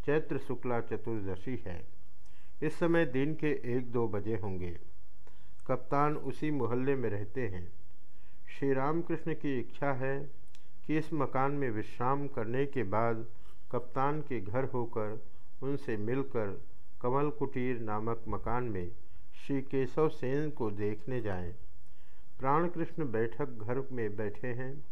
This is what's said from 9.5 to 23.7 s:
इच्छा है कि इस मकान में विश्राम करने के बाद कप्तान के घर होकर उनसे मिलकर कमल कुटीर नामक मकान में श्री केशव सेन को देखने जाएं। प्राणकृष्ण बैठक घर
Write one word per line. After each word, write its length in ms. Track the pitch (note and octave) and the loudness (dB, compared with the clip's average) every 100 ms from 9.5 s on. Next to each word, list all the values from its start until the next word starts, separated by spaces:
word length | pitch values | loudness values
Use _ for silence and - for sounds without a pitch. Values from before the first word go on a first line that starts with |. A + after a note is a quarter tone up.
| C3 | 0
इच्छा 320 | A2+ - C#3+ | 0 0 0
है 380 | C3 C3 C#3 D3 - - - - - - | 0 0 0 0 -2 -2 -2 0 0 0
कि 120 | D#3 | 0
इस 140 | D3+ | 0
मकान 400 | D#3+ B2+ C3 C#3 | 0 0 2 2
में 180 | C#3+ C3+ | 2 0
विश्राम 580 | G#2+ G#2 - B2 C#3 C#3+ | 0 0 0 0 2 0
करने 380 | - A2 B2 C#3 | 0 0 0 0
के 160 | C3+ | 0
बाद 440 | G2+ G#2+ A#2 A2+ A#2 - - - - | 0 2 2 0 0 -2 -2 -2 0
कप्तान 480 | B2 - C3+ C3+ D3+ | 0 0 0 0 0
के 200 | C#3 A#2+ | 0 0
घर 240 | G2 A2+ | 0 0
होकर 580 | C3 B2+ A#2 A2+ G#2+ G#2+ - - - - | 0 0 0 0 0 0 0 -2 -2 0
उनसे 340 | C3+ C#3 C3 G#2+ | 0 0 0 0
मिलकर 680 | G#2+ C3 C3+ A#2+ G2+ G2 - - - - | 0 0 0 0 0 0 -2 -2 -2 0
कमल 300 | B2 C3+ D3 | 0 2 0
कुटीर 500 | D3 B2+ B2+ B2+ A#2+ | 0 0 0 0 0
नामक 440 | A2+ G#2+ A2 A#2 - | 0 0 0 0 0
मकान 360 | G2+ A2 B2 | 0 0 0
में 280 | B2 G2 F2 - - - - | 0 0 0 0 0 0 0
श्री 280 | - - C#3 | 0 0 0
केशव 460 | C3 C3+ C3 - D#3 | 0 0 0 2 2
सेन 420 | - B2+ C#3 D3+ | 2 0 0 0
को 200 | - A2 | 0 0
देखने 500 | G2 G#2 G#2+ - B2+ | 0 0 0 0 0
जाएं। 340 | G#2 F#2 F2+ - - - - - - - - - | 0 0 0 0 0 0 0 0 0 -2 -2 0
प्राणकृष्ण 720 | C3 D3 E3+ E3+ D#3+ - D3 | 2 2 2 0 0 0 0
बैठक 340 | A2 A#2 - C#3+ | 0 0 0 0
घर 420 | A#2+ G#2 | 0 0